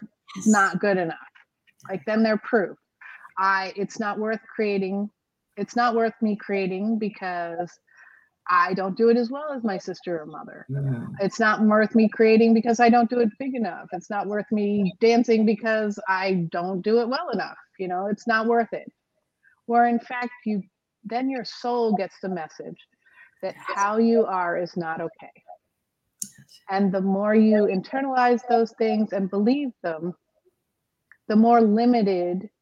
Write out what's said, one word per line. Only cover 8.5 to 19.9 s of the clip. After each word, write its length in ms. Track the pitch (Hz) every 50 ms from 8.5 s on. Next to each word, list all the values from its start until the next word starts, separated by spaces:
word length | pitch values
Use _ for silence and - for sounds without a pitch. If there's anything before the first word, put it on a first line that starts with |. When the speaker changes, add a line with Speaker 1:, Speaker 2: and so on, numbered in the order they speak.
| 180 175 175 185 190
Speaker 2:
don't 200 | 196 190 190 185 -
do 120 | 226 233
it 80 | 233 247
as 120 | 240 226
well 200 | 269 285 302 311
as 120 | 277 254 220
my 140 | 214 190 185
sister 420 | - 190 175 - - 185 175 160
or 40 | 151
mother. 400 | 160 151 - - - - - - -
Speaker 1:
Mm-hmm. 460 | 135 139 139 135 131 117 - - - -
Speaker 2:
It's 200 | 202 190 - -
not 220 | 226 214 214 -
worth 320 | 220 214 214 214 214 208 -
me 140 | 220 220 208
creating 440 | - - 226 220 220 220 226 226 226
because 260 | 226 220 240 233 226
I 100 | 240 233
don't 200 | 233 240 240 226
do 100 | 247 247
it 100 | 240 214 - _
big 160 | 277 269 262
enough. 320 | 247 220 180 165 - - -
It's 180 | - 175 - -
not 180 | 214 202 190 190
worth 180 | 208 208 202 -
me 420 | 220 214 208 202 208 208 196 180 180 -
dancing 440 | 226 226 233 233 240 - 226 220 220
because 540 | 214 220 208 233 226 220 220 214 208 202 - - 190
I 400 | 190 185 190 196 190 180 170 160
don't 300 | - 175 175 185 196 180
do 180 | 175 214 220 240
it 80 | 240 226
well 200 | 262 302 359 320
enough. 260 | 233 185 156 - - - - _ _ -
You 80 | 190 180
know, 200 | 180 180 196 208
it's 200 | 208 - - 233
not 180 | 220 220 226 233
worth 240 | 233 233 226 -
it. 200 | - 151 - - - _ _ _ _ _ _ _ _ _ _ _ _ _ _
Or 200 | - 233 240 240
in 120 | 240